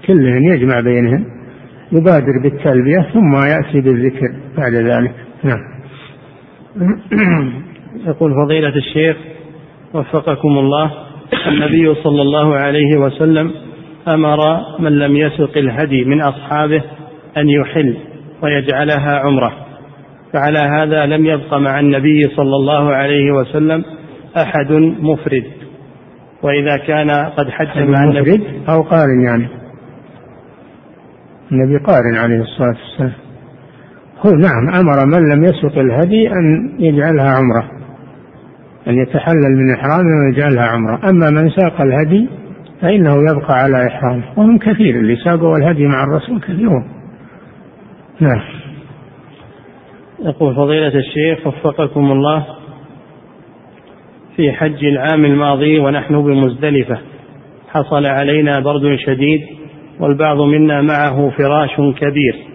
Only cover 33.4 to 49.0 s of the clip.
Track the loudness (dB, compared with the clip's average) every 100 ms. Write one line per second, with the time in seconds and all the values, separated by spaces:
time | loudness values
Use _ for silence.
33.4 | -20 -20 -20 -20 -20 -20 -20 -2 2 4
34.4 | 4 2 0 2 4 4 4 4 4 4
35.4 | 2 2 -2 0 0 2 2 2 2 2
36.4 | 2 2 -2 -2 2 2 2 2 2 2
37.4 | 2 0 -4 -14 -20 -20 -20 -20 -20 -20
38.4 | -20 -20 -20 -14 -2 0 0 -2 0 2
39.4 | 4 4 2 0 0 2 2 2 2 2
40.4 | 2 2 2 0 -2 -2 2 4 4 4
41.4 | 2 2 0 0 0 2 2 2 0 -6
42.4 | -18 -20 -20 -4 0 2 4 4 2 0
43.4 | 0 0 2 2 0 -2 -4 -4 -6 2
44.4 | 4 4 2 2 2 2 0 0 0 0
45.4 | 2 2 2 2 0 0 0 -2 -4 -8
46.4 | -6 -2 0 0 -4 -16 -20 -20 -20 -20
47.4 | -20 -20 -20 -20 -20 -20 -20 -2 0 0
48.4 | -6 -16 -18 -20 -20 -20